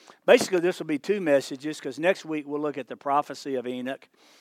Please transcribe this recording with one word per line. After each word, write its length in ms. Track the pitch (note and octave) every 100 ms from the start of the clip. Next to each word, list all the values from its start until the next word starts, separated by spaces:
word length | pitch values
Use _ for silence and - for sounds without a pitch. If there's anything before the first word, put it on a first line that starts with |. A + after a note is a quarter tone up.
| - -
Basically, 360 | - A#3+ - F3+
this 180 | F3 -
will 80 | D#3+
be 140 | C#3+
two 200 | - G#3
messages 600 | D#3+ C#3 - C3+ D3 D3+
'cause 180 | C#3+ B2+
next 260 | F3 G3
week 220 | D#3+ D#3 C#3+
we'll 140 | D3
look 180 | D3+ C#3
at 80 | A#2+
the 100 | B2
prophecy 600 | C#3+ C#3+ C#3+ C3+ C#3+ C3
of 100 | A#2+
Enoch. 420 | B2+ B2+ C3+ - _ _ _